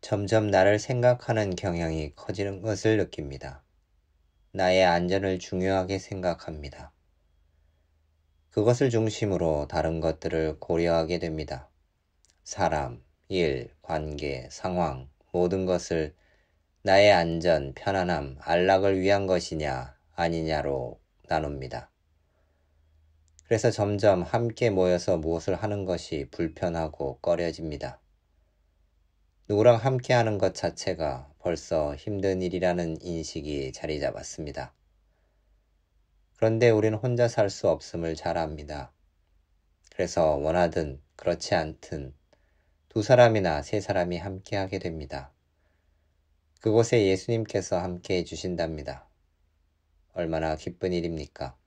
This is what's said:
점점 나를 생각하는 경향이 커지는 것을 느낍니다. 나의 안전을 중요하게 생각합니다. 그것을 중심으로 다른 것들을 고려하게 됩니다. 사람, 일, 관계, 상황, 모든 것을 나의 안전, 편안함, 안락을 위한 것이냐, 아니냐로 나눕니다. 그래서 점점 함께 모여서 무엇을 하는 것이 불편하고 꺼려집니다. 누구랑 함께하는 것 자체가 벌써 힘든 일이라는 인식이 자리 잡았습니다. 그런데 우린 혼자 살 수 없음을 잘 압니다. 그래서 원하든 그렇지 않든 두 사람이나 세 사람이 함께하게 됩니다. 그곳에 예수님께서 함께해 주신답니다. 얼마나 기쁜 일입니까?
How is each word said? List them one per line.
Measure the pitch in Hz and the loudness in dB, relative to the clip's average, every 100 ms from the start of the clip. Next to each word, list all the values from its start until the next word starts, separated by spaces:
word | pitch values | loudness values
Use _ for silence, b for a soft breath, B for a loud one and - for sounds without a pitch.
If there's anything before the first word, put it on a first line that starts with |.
점점 | - 104 101 110 107 | -2 -2 2 2 4
나를 | 95 95 107 | 4 6 4
생각하는 | - 123 120 123 - 110 101 90 | 0 2 4 2 0 0 0 -2
경향이 | 101 85 85 80 76 | -4 -2 -2 -2 -6
커지는 | - - 101 98 98 | -10 -10 -6 -6 -6
것을 | 104 104 110 110 | -6 0 2 2
느낍니다. | 90 - 73 67 67 69 _ _ _ _ _ _ _ _ _ | 0 -4 -10 -10 -14 -16 _ _ _ _ _ _ _ _ _
나의 | 92 92 92 | 0 4 6
안전을 | 92 87 87 95 95 95 | 6 4 2 0 0 -4
중요하게 | - 92 92 95 92 98 | -4 -2 0 0 0 -4
생각합니다. | - 98 90 82 - 80 73 - - _ _ _ _ _ _ _ _ _ _ _ _ _ _ _ _ | -6 -4 -4 -4 -8 -12 -12 -14 -20 _ _ _ _ _ _ _ _ _ _ _ _ _ _ _ _
그것을 | - 107 123 139 | 2 4 4 4
중심으로 | 113 110 104 104 90 85 76 73 | 2 0 0 -2 0 0 0 -2
다른 | 85 78 80 | -2 -2 0
것들을 | 80 80 - 80 80 76 | -2 -2 -4 -2 -2 -4
고려하게 | - 82 85 82 80 85 | -4 0 2 2 0 -2
됩니다. | 87 78 71 67 - _ _ _ _ _ _ _ | -4 -6 -8 -10 -14 _ _ _ _ _ _ _
사람, | - - 87 78 67 60 _ _ _ | -16 -2 0 0 -4 -8 _ _ _
일, | 95 82 65 62 _ | 0 0 0 -6 _
관계, | - 80 78 73 73 67 64 | -6 -6 -4 -6 -6 -8 -10
상황, | - 92 90 82 67 64 _ _ | -8 -4 0 -2 -4 -12 _ _
모든 | 87 90 95 | 0 0 0
것을 | 92 90 - 82 76 - _ _ _ _ _ _ | 0 0 0 -2 -2 -6 _ _ _ _ _ _
나의 | - 95 104 | 4 8 8
안전, | 95 85 82 87 80 69 | 8 4 0 2 2 0
편안함, | 69 - 95 90 82 69 67 | -6 -2 0 0 -2 -4 -10
안락을 | - 85 92 95 98 95 | 0 2 4 4 4 2
위한 | 92 101 98 | 4 2 2
것이냐, | 90 - 80 76 65 65 - _ | 0 0 -4 -4 -4 -8 -16 _
아니냐로 | - 85 82 80 76 71 69 62 58 _ _ _ | -4 -2 0 -2 -2 -2 -4 -6 -12 _ _ _
나눕니다. | 80 76 71 65 60 - _ _ _ _ _ _ _ _ _ _ _ _ _ _ _ | -2 -2 -6 -8 -10 -14 _ _ _ _ _ _ _ _ _ _ _ _ _ _ _
그래서 | _ 110 120 | _ 2 2
점점 | 107 104 104 104 95 | 2 0 4 4 4
함께 | 85 117 117 113 120 | 2 -2 -2 0 0
모여서 | 95 92 90 - 87 | 2 2 2 0 -2
무엇을 | 78 82 - | 0 -4 -2
하는 | 90 104 104 95 | -4 -4 -4 -4
것이 | 85 - 78 69 | -4 -4 -8 -8
불편하고 | - 82 - 90 82 80 - 69 64 | -4 -6 -2 -4 -2 -4 -4 -8 -4
꺼려집니다. | - 85 85 80 82 71 - - _ _ _ _ _ _ _ _ _ _ _ _ _ _ _ | -2 0 0 -4 -8 -8 -10 -12 _ _ _ _ _ _ _ _ _ _ _ _ _ _ _
누구랑 | 104 113 117 | 6 8 6
함께하는 | 104 127 - 123 113 104 | 4 -2 2 2 2 2
것 | 95 | -2
자체가 | - 87 - - 82 78 65 71 _ | 0 -6 -4 -6 -4 -4 -6 -10 _
벌써 | 90 80 - 80 73 73 | -4 -4 -2 -2 -2 -4
힘든 | - 101 95 92 | -8 -2 0 0
일이라는 | 92 90 90 87 82 80 | -2 0 0 0 -2 -6
인식이 | 87 82 78 82 73 71 67 | -6 -6 -6 -8 -6 -6 -6
자리 | 65 78 76 | -8 -8 -4
잡았습니다. | 67 - - - 76 73 65 _ _ _ _ _ _ _ _ _ _ _ _ _ _ _ _ _ | -4 -6 -14 -12 -12 -10 -14 _ _ _ _ _ _ _ _ _ _ _ _ _ _ _ _ _
그런데 | 113 113 120 | 2 4 6
우린 | 107 110 | 6 4
혼자 | 107 123 120 120 | 0 -2 0 0
살 | - 101 | 2 -2
수 | - 98 | 0 0
없음을 | 80 - 85 82 | 0 -2 -6 -4
잘 | 78 85 85 | -4 -4 -4
압니다. | 80 76 71 73 65 _ _ _ _ _ _ _ _ _ _ | -4 -6 -10 -12 -12 _ _ _ _ _ _ _ _ _ _
그래서 | - 87 - 80 73 | -6 -4 2 2 2
원하든 | 73 87 87 80 78 67 _ - | 0 2 2 0 -4 -8 _ -8
그렇지 | - 85 - | -4 -4 0
않든 | 90 78 76 - 78 67 65 _ _ _ _ _ _ _ | -2 -2 -10 -12 -10 -10 -16 _ _ _ _ _ _ _
두 | 113 | -4
사람이나 | 107 127 120 110 92 76 | 4 8 8 6 0 -2
세 | 73 107 | -2 -4
사람이 | - 95 87 87 | -2 -2 -2 -4
함께하게 | 98 95 - 104 95 95 | -8 -12 -6 -6 -4 -6
됩니다. | 87 80 71 69 69 _ _ _ _ _ _ _ _ _ _ _ _ _ | -6 -8 -10 -12 -12 _ _ _ _ _ _ _ _ _ _ _ _ _
그곳에 | 110 110 113 120 98 | 2 4 6 4 4
예수님께서 | 95 - 113 107 104 92 90 | 2 0 -2 0 -4 -2 -2
함께해 | 90 87 - 95 | -2 -8 -4 -2
주신답니다. | 82 80 92 85 82 80 69 69 - _ _ _ _ _ _ _ _ _ _ | -2 -6 -6 -4 -4 -4 -10 -12 -16 _ _ _ _ _ _ _ _ _ _
얼마나 | - 85 80 80 78 | -6 -2 -2 -2 -4
기쁜 | - 90 92 | -6 -4 -2
일입니까? | 87 85 80 71 - 65 - | 0 -2 -6 -8 -10 -12 -12